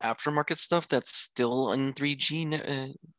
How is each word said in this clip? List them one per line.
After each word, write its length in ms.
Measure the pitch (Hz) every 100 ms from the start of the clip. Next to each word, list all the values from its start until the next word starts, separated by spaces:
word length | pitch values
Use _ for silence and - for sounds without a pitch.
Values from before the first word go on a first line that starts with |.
aftermarket 540 | 113 113 147 147 - 160
stuff 300 | - 170 -
that's 260 | 127 - -
still 560 | - - 240 247 117
in 220 | 123 135
three 220 | 135 143 135
G 280 | - 160 156
ne-, 160 | 151
uh, 260 | - 139 131 135 -